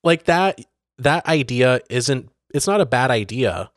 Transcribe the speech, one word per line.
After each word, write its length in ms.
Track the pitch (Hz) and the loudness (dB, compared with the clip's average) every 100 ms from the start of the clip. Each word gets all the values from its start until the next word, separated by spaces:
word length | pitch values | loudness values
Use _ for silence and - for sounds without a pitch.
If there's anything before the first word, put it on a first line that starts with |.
like, 200 | 170 165 | 0 0
that, 360 | - 175 190 - - _ _ - | 2 2 0 -2 -10 _ _ -4
that 280 | 127 165 160 | 0 0 0
idea 540 | 160 131 123 127 127 - | -2 0 2 2 2 -2
isn't, 380 | 127 120 131 - _ _ | -4 -2 -4 -6 _ _
it's 120 | 147 185 | -4 0
not 140 | 208 | 0
a 60 | 156 | 2
bad 240 | 123 131 | 2 2
idea, 600 | 120 98 113 120 87 98 | 0 -2 -2 -2 -4 -8